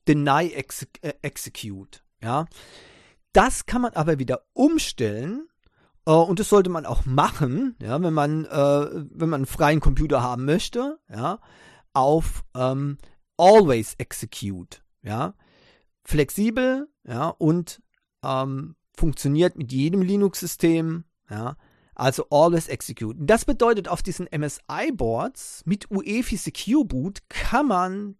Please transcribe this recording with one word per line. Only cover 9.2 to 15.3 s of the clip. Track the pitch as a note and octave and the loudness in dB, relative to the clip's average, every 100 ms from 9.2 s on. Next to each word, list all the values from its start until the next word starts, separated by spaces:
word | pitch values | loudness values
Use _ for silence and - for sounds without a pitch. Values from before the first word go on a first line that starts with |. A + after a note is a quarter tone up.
| E3 | -2
man | D3 | -2
einen | C3+ | -4
freien | - D3 D#3 | 0 2 4
Computer | C#3+ C3+ D3+ C3+ | 4 4 2 0
haben | B2 B2 C3+ | 0 -2 0
möchte, | E3 - A#3 C#4 D#4+ - | 0 -2 -6 -6 -8 -12
ja, | G#2+ C#3+ G#3+ _ - - - _ | -8 -6 -6 _ -20 -20 -20 _
auf, | C3+ C3+ D#3+ - - - B2+ | 0 4 2 0 -4 -8 -4
ähm, | B2+ C3+ C#3+ C#3 - _ _ - | -2 -2 -4 -8 -14 _ _ 4
Always | F3+ A3 E3 A#2 - - | 8 10 8 4 -2 -8
Execute, | - - G#2+ - G2+ F#2 F2+ - _ _ | -12 -12 -12 -10 -8 -8 -12 -20 _ _
ja. | - A2+ E3+ | -8 -4 -6